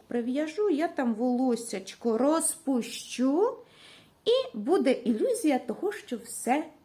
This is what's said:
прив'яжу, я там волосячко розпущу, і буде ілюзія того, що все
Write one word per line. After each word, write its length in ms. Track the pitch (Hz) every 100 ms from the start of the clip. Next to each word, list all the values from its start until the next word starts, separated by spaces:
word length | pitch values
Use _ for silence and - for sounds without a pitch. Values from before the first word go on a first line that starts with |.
| -
прив'яжу, 600 | 240 233 262 311 311 415
я 180 | 285 330
там 260 | 330 247
волосячко 1040 | 214 254 247 262 226 - 196 190 - 233 220
розпущу, 1400 | 269 320 320 - - 262 - - - - 262 294 453 539 - - - - - _ -
і 320 | 494 508 220
буде 340 | 208 370 247
ілюзія 680 | 262 208 220 427 453 311 269
того, 320 | - 208 370
що 260 | 403 - 233
все 480 | - - - 277 320 -